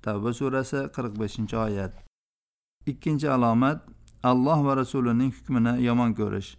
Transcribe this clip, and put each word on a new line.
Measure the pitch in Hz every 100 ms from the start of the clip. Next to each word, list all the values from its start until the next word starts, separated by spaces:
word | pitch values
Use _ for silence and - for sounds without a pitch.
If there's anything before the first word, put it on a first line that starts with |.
Tavba | - 104 113
surasi, | 117 139 131 127 139 139
qirq | - 120 104
beshinchi | 104 - 107 113
oyat. | 110 101 95 - - _ _ _ _ _ _ _
Ikkinchi | - 127 - 151 147
alomat, | 131 117 113 131 151 - - - -
Alloh | 123 127 131 156 139
va | 135
Rasulining | 127 139 123 117 135
hukmini | 127 - 127 117 123
yomon | 123 120 120
ko'rish. | 107 104 98 95